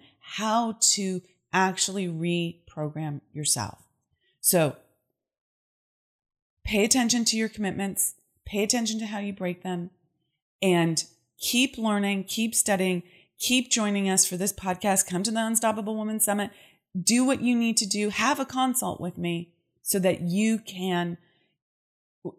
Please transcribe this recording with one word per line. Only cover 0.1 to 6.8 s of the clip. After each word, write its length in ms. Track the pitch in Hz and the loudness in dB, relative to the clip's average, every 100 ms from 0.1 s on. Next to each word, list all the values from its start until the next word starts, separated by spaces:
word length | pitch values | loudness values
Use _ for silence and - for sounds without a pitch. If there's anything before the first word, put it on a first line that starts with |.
| _ | _
how 580 | - - 214 226 233 226 - | -14 -6 0 2 0 2 2
to 280 | - 190 185 - _ _ | 2 0 -4 -8 _ _
actually 560 | 185 190 185 - 196 180 | 2 2 0 -2 -2 -4
reprogram 1120 | 160 170 175 170 170 - - 151 151 156 143 - | -2 0 0 -2 -6 -14 -8 -6 -6 -8 -8 -10
yourself. 500 | 151 147 127 98 - _ _ _ _ _ _ | -6 -2 -2 -4 -10 _ _ _ _ _ _
So 380 | - 180 147 - _ _ _ _ _ _ _ _ _ _ _ _ _ _ _ _ _ _ | 2 4 2 -2 _ _ _ _ _ _ _ _ _ _ _ _ _ _ _ _ _ _
pay 220 | - 208 | -2 0